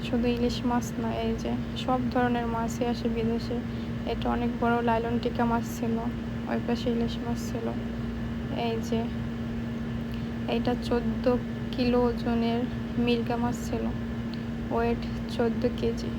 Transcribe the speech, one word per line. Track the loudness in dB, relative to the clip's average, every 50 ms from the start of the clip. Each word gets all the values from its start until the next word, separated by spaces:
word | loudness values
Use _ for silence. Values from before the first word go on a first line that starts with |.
| -4
শুধু | 0 0 2 2 2 2
ইলিশ | 2 2 2 0 0 0 2
মাছ | 2 2 0 -2 -4 -2
না, | -2 -2 0 0 0
এই | 0 0 0 -2
যে | -2 -2 -2 -2 -4 -4 -4 0
সব | 0 2 2 2 2 2
ধরনের | 4 4 4 2 2 0 0 0
মাছই | 0 0 -2 0 0 0 0
আসে | 0 0 0 0 0
বিদেশে। | 2 2 2 0 0 -2 -2 -4 -4 -4 -4 -4 -4 -4 -4 -4 -4 -2 -2
এটা | -2 0 0 0 2
অনেক | 2 2 0 0 2
বড় | 4 4 4 4 4 4
লাইলন | 4 4 2 2 0 0 0
টিকা | 0 0 2 2
মাছ | 4 4 2 0 -2 -4 -2
ছিল, | 0 0 0 0 0 -2 -2 -2 -4 -4 -4 -4 -2 -2
ওই | -2 -2 0
পাশে | 0 0 0 2 0 2
ইলিশ | 2 2 0 0 -2 -2
মাছ | -2 -2 -2 -2 -2
ছিল। | -2 -2 -2 -2 -2 -2 -4 -4 -4 -4 -4 -4 -2 -4 -4 -4 -2 -4 -4 -2 -2 0 0
এই | 0 0 0 0 0
যে | 0 0 0 0 -2 -2 -2 -4 -4 -4 -4 -2 -2 -2 -2 -4 -4 -4 -4 -4 -4 -4 -4 -4 -4 -4 -4 -4 -4 -4 -2 0 0
এইটা | 2 2 2 0 0 0 0
চোদ্দ | 0 2 2 0 0 2 2 2 2 2 0 -2 -4 -4 -4 -4 -2
কিলো | 0 2 4 4 4 4 4
ওজনের | 2 0 0 2 2 2 2 2 2 0 0 -2 -2 -4 -4 -2 0 2 4
মির্গা | 4 4 2 2 0 0 0 0
মাছ | 0 0 -2 -2 -2
ছিল, | -2 0 0 0 -2 -2 -2 -2 -4 -4 -4 -4 -4 -4 -4 -4 -4 -4 -4 -2
ওয়েট | 0 2 2 2 2 2 0 -2 -2 -2 -4 -4 0
চোদ্দ | 2 2 2 2 2 2 0 0 2
কেজি। | 0 0 0 0 -2 -4 -4